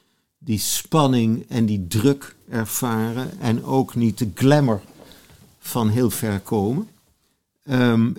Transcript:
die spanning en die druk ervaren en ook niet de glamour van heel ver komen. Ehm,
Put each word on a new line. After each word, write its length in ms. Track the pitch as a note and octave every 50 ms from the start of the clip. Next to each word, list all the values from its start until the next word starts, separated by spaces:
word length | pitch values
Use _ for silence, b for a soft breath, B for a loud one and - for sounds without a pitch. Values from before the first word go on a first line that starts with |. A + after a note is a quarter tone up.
| _ _ _ _ _ _ _ _
die 220 | - - A2 G2+
spanning 840 | - - - - - - - D#3+ D3 C3+ B2+ B2 A2+ A2 A2+ B2 - -
en 160 | - B2 A#2
die 220 | G#2+ G#2 G2 F#2 E2+
druk 480 | E2 A2+ G2 C#3 C#3+ C#3 - - - _ _ -
ervaren 920 | - A#2 A2+ G#2+ - - - B2 A2+ A2 A2 A2+ A2+ B2 C3 - - -
en 240 | - A#2+ A2+ B2 C3+
ook 320 | C#3 C3 C3+ C3 C3 -
niet 220 | A#2+ A#2 A2+ G#2 -
de 140 | B2 G#2 E2+
glamour 460 | - A#2+ C3+ D3 D3+ D3 B2 G#2+ G2 - - B B B B B B B B B B B B _ _ -
van 240 | - - B2+ A2+ G#2+
heel 200 | G#2+ B2 B2+ A2+
ver 300 | - - - A2 G2+ G2
komen. 480 | - - A#2 A2 G2 G#2 B2+ E3+ A3 - - _ _ _ _ _ _ _ _ _ _ _ _ _ _
Ehm, 480 | - C3+ B2+ B2 A#2+ A#2 A2+ A2+ A#2+ -